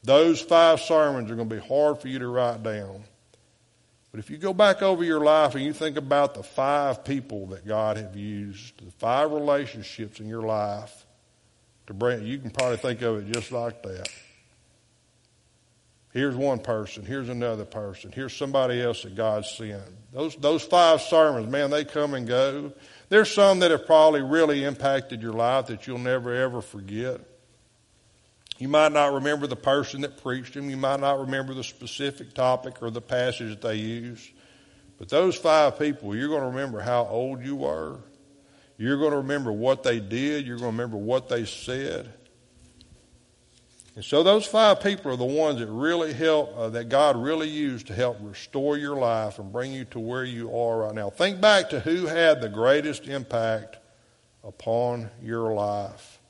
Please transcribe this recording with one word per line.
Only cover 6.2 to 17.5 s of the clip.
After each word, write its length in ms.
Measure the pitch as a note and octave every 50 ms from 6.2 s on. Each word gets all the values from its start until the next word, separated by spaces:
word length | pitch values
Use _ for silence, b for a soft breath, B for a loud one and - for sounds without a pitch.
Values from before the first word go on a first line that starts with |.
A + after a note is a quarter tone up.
| C#3+ C3+ -
the 100 | - F#2+
five 600 | - - - C3+ C#3 C#3+ D3 C#3+ C#3 B2+ - -
people 440 | - C#3 C3+ B2+ - A2 G#2 F#2+
that 200 | F#2+ F#2+ F#2 E2+
God 300 | G#2 G#2+ G#2+ A2 G#2+ G#2+
have 180 | G#2+ G#2+ F#2+ F#2+
used, 680 | G2+ G2+ G#2+ G#2 G2+ G#2 G2+ G2 G2+ - - _ - -
the 60 | F#2
five 400 | - _ - A#2 B2 C3+ D3+ D#3
relationships 880 | D3+ D3+ D3 D3 C#3+ C#3 C#3+ A2+ - A2+ G2+ - - - A2 G#2 - -
in 60 | G#2+
your 160 | G#2+ A2+ A2+ A2
life 640 | A2 A2 G#2+ G#2 G#2 G#2 G#2 G#2 - - - _ _ _ _ _ _ _ _ _ _ _ _ _ _ _ _ _
to 60 | - G2+
bring, 320 | G2 A#2+ B2 B2 A2+ G#2
you 120 | A2+ C3+
can 140 | C#3 C3 A#2+
probably 260 | - - C3 B2+ A#2+
think 240 | A2 - C3 B2 G#2+
of 160 | B2 A#2 A2
it 140 | G#2 G2+ G2+ G#2+
just 180 | - G#2 -
like 320 | B2+ A#2+ A#2 A#2+ A2 - -
that. 240 | G2 F#2 F#2 - - - - - _ _ _ _ _ _ _ _ _ _ _ _ _ _ _ _ _ _ _ _ _ _ _ _ _ _ _ _ _ _ _ _ _ _ _ _ _ _
Here's 220 | B2 C#3 C#3+ B2+
one 240 | B2 C#3 C#3 C3 A2+
person, 460 | F#2+ - A#2 G#2+ G#2 F#2+ - A2 G2+
here's 240 | F#2+ C3 C#3 C3 A#2
another 360 | B2+ A#2+ A#2+ A#2+